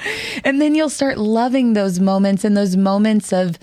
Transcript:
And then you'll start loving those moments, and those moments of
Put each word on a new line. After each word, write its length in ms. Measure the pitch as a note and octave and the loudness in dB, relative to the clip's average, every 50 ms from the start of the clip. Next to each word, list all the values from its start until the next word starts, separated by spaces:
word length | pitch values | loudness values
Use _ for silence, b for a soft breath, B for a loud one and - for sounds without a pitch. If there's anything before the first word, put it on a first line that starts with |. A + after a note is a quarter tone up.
| B B B B B B B C#4+ B | B B B B B B B -6 B
And 160 | C4+ C4+ C#4 | -2 0 0
then 140 | D4+ D4+ D4+ | 2 2 2
you'll 160 | D#4 D#4 C#4+ | 2 0 -2
start 280 | - - C#4 C4+ - - | -2 -2 -2 -2 -2 -2
loving 540 | G#3+ G#3+ A3 A3+ A#3+ B3+ A#3+ C4+ B3+ A#3 | -2 0 0 0 0 0 0 0 2 2
those 260 | A3 G#3+ G3 G3 F3+ F3+ | 2 2 0 0 0 0
moments, 440 | F#3+ F#3+ F#3+ G3 G3 G3 G3 F#3+ - | 0 2 2 2 2 2 0 0 0
and 120 | G#3+ G3+ | 2 2
those 200 | G3+ G3+ F#3+ F3+ | 2 2 2 2
moments 560 | F#3+ F#3+ G3 G3 G3+ G#3 A3 G#3+ G#3 - - | 2 2 2 2 2 2 2 2 0 0 0
of 260 | F#3+ F#3 F#3 F3+ E3+ - | 0 0 0 -2 -4 -8